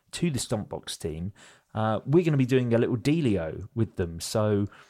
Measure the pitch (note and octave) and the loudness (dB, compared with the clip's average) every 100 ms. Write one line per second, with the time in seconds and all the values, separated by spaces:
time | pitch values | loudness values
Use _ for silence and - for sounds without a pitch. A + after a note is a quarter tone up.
0 | _ - F3 B2+ - A2+ F2+ - - - | _ -4 -2 -2 -4 -4 -6 -10 -10 -8
1 | F#2 D#2+ F#2 - - - _ A2 A2 G#2 | -8 -6 -8 -10 -20 -20 _ -2 0 0
2 | B2+ D#3+ E3 C#3+ B2 C3 A#2+ A2+ A2 A2+ | 2 2 4 2 4 2 4 2 2 0
3 | C3+ D#3+ C3+ F#2 D#2+ - G2 A#2 A2 - | 0 2 2 2 -2 -6 -8 -2 -2 -2
4 | F2 E2 - A2 G#2+ G#2 G2+ - - | -4 -4 -4 0 2 2 0 -4 -20